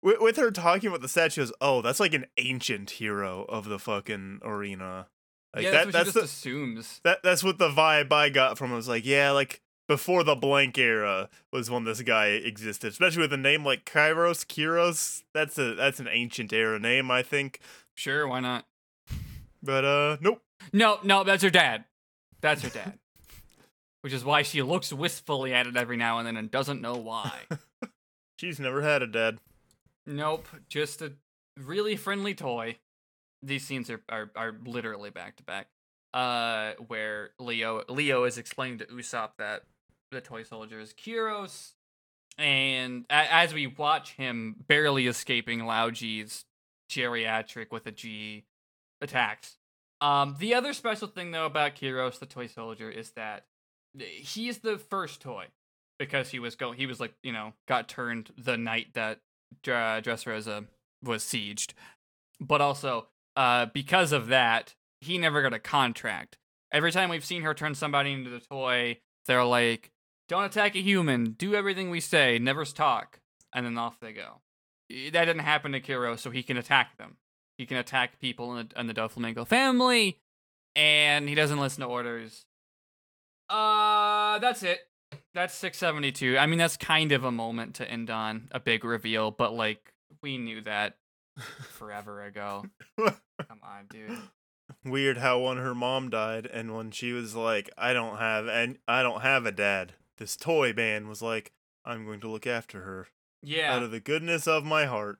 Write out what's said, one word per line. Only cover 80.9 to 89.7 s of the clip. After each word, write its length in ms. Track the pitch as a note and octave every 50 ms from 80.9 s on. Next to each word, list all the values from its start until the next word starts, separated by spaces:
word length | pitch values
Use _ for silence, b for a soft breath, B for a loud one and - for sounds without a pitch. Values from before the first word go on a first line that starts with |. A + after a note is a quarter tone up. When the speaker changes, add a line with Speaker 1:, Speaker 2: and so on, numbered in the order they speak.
| D3+ D3+ D3+ D3 D3 D3 D3 C#3+
Speaker 2:
he 60 | D3
doesn't 240 | D3+ D3+ D3 D3+ D3
listen 220 | C#3 C3+ C#3 C#3+ C#3
to 40 |
orders. 600 | B2 A#2+ B2 A#2+ A#2+ A#2 A#2 A2+ A2 - - - _ _ _ _ _ _ _ _ _ _ _ _ _ _ _ _ _ _ _ _ _
Uh, 920 | G3 G#3+ G#3+ G#3+ G#3+ G#3+ G#3+ G#3+ G#3+ G#3 G#3 G#3 G#3 G#3 G#3 G#3 G#3 G#3
that's 220 | G#3+ B3 A#3+ A#3 G3
it. 180 | F3+ F3 F3 - _ _ _ _ _ - - _ _ _
That's 200 | F3 F3+ F3+ -
six 240 | - - F#3 - -
seventy-two. 580 | F#3 E3+ D#3 D3+ D3 C#3 C3+ - - B2+ B2+ C3+
I 80 | C#3+
mean, 120 | D3+ E3 E3+
that's 180 | E3+ E3 -
kind 360 | - - - D#3+ D#3 D#3 D#3 C#3+
of 100 | C3 B2+
a 80 | C3
moment 440 | A#2+ A#2 A2+ A2+ A2+ A#2 A#2 - -
to 120 | - B2+ -
end 220 | A2+ A#2 A#2 A2
on, 380 | A2+ A2 A2 A2 A2 A2+ A#2+ -
a 80 | - B2+
big 260 | - - A2+ A2 A2+
reveal, 460 | A#2 A#2 A2 - A2 A2 A2 A2 G#2+
but, 240 | G#2 - B2 G#2+ A2+
like, 380 | A#2 A2+ G#2+